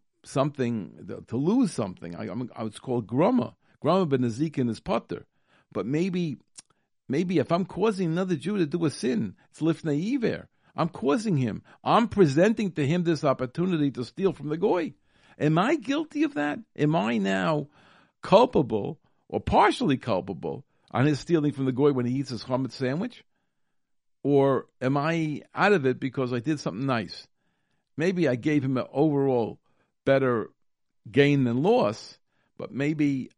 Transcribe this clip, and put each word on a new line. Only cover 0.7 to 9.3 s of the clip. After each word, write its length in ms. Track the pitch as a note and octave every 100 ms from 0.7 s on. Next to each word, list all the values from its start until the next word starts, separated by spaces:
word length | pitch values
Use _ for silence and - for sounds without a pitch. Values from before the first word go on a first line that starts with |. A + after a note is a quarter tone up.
| A#2 D2 A1+ F2+ G2 -
to 100 | A2+
lose 340 | D3+ A#3+ G#3+
something, 440 | - G2+ F2+ E2+ E2+
I, 100 | G#2+
I'm, 260 | G2+ B2+ -
I, 100 | A2
it's 140 | -
called 280 | - A#2+ G2
grama. 480 | B2 F#3 B3+ A2+ - _ _
Grama 260 | C#3 F#3 F3
ben 160 | C3+
nezikin 480 | A#2+ A2 D#3 C#3+ B2
is 100 | A2
potter. 460 | - A3 - - - _ _ _ _
But 140 | A2 G2
maybe, 500 | D3+ F#3+ F3+ E3 A#2+ _ - - _ _ _ -
maybe 320 | C3 F3+ F3
if 120 | B2
I'm 140 | E3+ F3+
causing 420 | - A3 F#3+ F3
another 240 | E3 F#3 D#3+
Jew 220 | D3 G#3
to 100 | D#3
do 180 | F3 E3
a 60 |
sin, 440 | - A3+ A#3 G2+